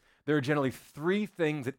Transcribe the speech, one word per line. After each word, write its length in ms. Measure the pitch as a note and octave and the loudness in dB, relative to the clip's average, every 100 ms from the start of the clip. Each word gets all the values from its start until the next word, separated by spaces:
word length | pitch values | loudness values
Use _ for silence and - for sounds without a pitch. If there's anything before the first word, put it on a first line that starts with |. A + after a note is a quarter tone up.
| _ _ - | _ _ 0
There 120 | D3+ | 0
are 40 | |
generally 300 | C3 D3+ C3+ | 2 0 0
three 540 | - - D3 D#3+ G3+ G#3 | -4 -14 -4 0 0 -2
things 400 | - D#3 D3+ | -2 0 0
that 100 | C3 | -6